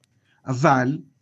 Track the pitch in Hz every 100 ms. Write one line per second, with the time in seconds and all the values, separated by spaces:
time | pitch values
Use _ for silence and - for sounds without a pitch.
0 | _ _ _ _ - 127 156 131 127 156
1 | - _